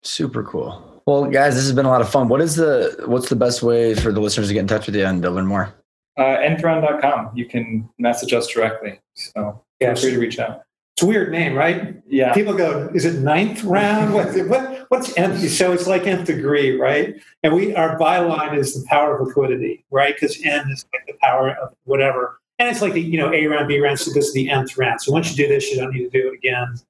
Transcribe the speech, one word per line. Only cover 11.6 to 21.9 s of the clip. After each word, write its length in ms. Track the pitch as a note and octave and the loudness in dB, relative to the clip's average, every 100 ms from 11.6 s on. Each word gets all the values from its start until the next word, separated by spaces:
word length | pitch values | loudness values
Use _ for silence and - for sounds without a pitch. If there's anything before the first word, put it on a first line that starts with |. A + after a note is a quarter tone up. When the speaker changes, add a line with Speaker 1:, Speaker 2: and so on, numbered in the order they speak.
| D#3+ F3+ - - - | 0 0 -6 -12 -2
Speaker 2:
Yeah. 240 | C3+ B2+ | 2 4
Speaker 3:
People 200 | D3+ G#3 | 2 2
go, 360 | F#3+ E3 C#3+ C#3 | 0 0 -2 -2
"Is 100 | F#3 | -2
it 160 | D3+ E3 | 0 0
ninth 440 | C3+ D#3 G#3+ - G#3 | 2 2 2 -2 0
round? 480 | G3 G#3 G#3+ G#3+ | 2 2 2 2
What's 200 | G3+ - F#3 | 2 0 -2
it, 120 | E3 | 0
what, 380 | C4 C4 - - | 0 -2 -10 -2
what's 280 | B3+ - - | -2 0 0
nth?" 320 | D3 - D#3+ | 0 0 -2
So 240 | - F3+ | 2 2
it's 140 | F3 F3+ | 2 2
like 180 | F#3 G3 | 0 0
nth 180 | F3+ F3 | -2 -2
degree, 520 | C#3+ C3+ C#3+ C3+ B2+ | -2 0 2 2 2
right? 360 | C3 D3 F#3 - - _ | 2 2 -2 -6 -20 _
And 100 | D#3 | 0
we, 220 | E3 G3+ G3+ | 2 0 0
our 220 | D#3+ - | 0 2
byline 560 | D#3+ F3+ E3+ D#3 D3 D3 | 2 2 0 -2 -2 -2
is 180 | C3+ C3 | -2 -6
the 60 | - | 0
power 300 | D3 D3+ C#3 | 2 2 0
of 100 | C3 | 0
liquidity, 560 | C#3+ C3 B2 - - _ | 0 0 0 -4 -6 _
right? 240 | C3+ C#3+ C#3+ | 2 2 0
'Cause 220 | D3 - D3 | -4 -2 -2
N 240 | D3 C#3 | -2 -2
is 140 | C3+ - | -8 -10
like 120 | - - | -12 -12
the 60 | - | 0
power 280 | C3+ B2+ C3 C3+ | 0 2 0 -4
of 120 | B2+ _ | -10 _
whatever. 540 | - | -4